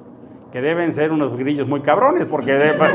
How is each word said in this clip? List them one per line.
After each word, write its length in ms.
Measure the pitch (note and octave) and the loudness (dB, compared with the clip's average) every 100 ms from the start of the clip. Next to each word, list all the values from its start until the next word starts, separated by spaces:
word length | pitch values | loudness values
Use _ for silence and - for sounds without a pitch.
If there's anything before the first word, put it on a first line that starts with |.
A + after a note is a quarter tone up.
| - - - - - | -20 -20 -20 -20 -14
Que 80 | B2 | -6
deben 320 | C#3 E3+ E3 | -2 -2 -2
ser 180 | C#3+ D#3 | 0 -2
unos 240 | D#3 C3+ A#2 | 0 -2 -4
grillos 320 | C3 D3 B2+ | -4 -4 -2
muy 140 | C#3+ | -2
cabrones, 420 | C#3+ F3 C4 E4 B2 | 0 2 2 0 -2
porque 280 | D3+ B2+ | -2 0
de-, 220 | C#3 D3+ D3 D#3 | 2 2 4 2